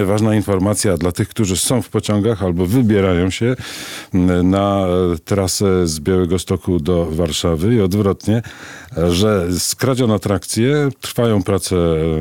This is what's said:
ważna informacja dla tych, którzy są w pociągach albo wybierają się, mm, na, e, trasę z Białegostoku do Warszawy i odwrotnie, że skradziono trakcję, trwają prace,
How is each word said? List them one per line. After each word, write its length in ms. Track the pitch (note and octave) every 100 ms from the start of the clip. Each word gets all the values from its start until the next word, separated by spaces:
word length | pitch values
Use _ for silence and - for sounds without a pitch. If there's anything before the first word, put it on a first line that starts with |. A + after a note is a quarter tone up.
ważna 320 | F#2+ G#2+ A2 G#2+
informacja 600 | G2+ F#2+ G2+ G#2 G#2 E2+
dla 140 | F2
tych, 180 | F2 G#2
którzy 280 | - G2 F#2
są 240 | - B2
w 80 | -
pociągach 540 | A2 G#2 G#2 G#2+ F#2+
albo 220 | F#2 F2 F2+
wybierają 640 | C3 A2 G#2 F#2+ F2 F#2
się, 260 | - A#2 B2+ - - - - -
mm, 360 | F#2+ F#2 F2+ F2+
na, 380 | G2 G2+ G2 F#2 F2+ F2+
e, 40 | E2 -
trasę 640 | G2 F#2 - G2+ F#2 E2+
z 120 | D#2
Białegostoku 800 | D2 F#2 F2 F2+ - F#2+ - F2
do 260 | D#2 F2 E2
Warszawy 720 | D#2 E2 C#2 F2+ D#2+ G2+ A#2+
i 60 |
odwrotnie, 600 | F#2+ G#2 G2 F2+ G2+ A2+ - - - - - D#2+ F2
że 380 | E2+ G#2+ G2+ E2+ F2
skradziono 600 | - - C3 B2+ A#2+ G#2
trakcję, 720 | G2+ F#2 - A2 B2 D3 C#3 C3
trwają 420 | - - A#2 G#2
prace, 320 | F#2+ F#2+ - F#2 E2+ D#2+ D#2+ D#2